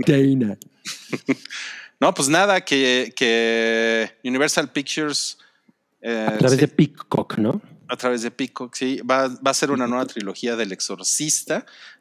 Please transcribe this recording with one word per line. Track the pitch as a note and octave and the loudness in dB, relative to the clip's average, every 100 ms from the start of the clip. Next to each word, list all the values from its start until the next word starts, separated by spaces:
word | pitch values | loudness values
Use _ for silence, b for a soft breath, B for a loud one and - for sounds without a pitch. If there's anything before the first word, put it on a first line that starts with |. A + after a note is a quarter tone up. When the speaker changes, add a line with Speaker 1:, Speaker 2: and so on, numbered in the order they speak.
| B2 | 4
Speaker 1:
Dana"? | C#3+ C#3 C3 A2 G2+ | 6 6 4 0 -4
Speaker 2:
<laughs> | - _ - - - A#2+ - C3 B B B B B - | -12 _ -16 -14 -8 -6 -4 -4 B B B B B 0
No, | D3+ | 2
pues | F#3 C#3 | 2 2
nada, | E3 G3+ F#3 | 4 4 2
que, | - C#3 C3 B2+ A2+ | 2 2 4 2 0
que | - B2 A2+ A2+ A2+ A2+ A2+ A2+ A2+ A2 - | 0 2 2 2 2 2 2 2 0 -2 -6
Universal | B2+ C3 D3+ - C#3+ | -4 0 0 0 -2
Pictures, | D3+ C3+ - D3+ C#3+ - - b b b _ _ _ | -4 -6 -4 -4 -4 -6 -10 b b b _ _ _
eh, | A#2 A2+ A2 | -6 -2 -2
Speaker 1:
A | A2 | 2
través | B2+ C3 | 4 4
Speaker 2:
sí. | |
Speaker 1:
de | D3 | 4
Peacock, | - D3 - - - - - | 4 2 0 -4 -4 -2 -2
¿no? | G#2+ G#3 - - - | 0 -2 -6 -18 -10
Speaker 2:
A | B2 | -4
través | B2+ B2 | -2 -2
de | A#2 | -4
Peacock, | - C3 - B2 | -6 -8 -8 -12
sí. | - C3 C3 | -6 -4 -2
Va, | B2 C3 C3+ | 0 0 0
va | B2 C3+ | -2 -2
a | |
ser | C3 C#3+ | 0 0
una | C#3 | 0
Speaker 1:
Ujú. | A#2+ | 0
Speaker 2:
nueva | B2 B2+ | -2 -4
trilogía | - G2 F#2 A#2+ A2+ | -6 -8 -6 -4 -4
del | G#2 | -4
Exorcista. | F#2 - F#2+ F#2 - D3+ - - E3 B B B B | -6 -8 -6 -4 -2 -2 -2 -2 -6 B B B B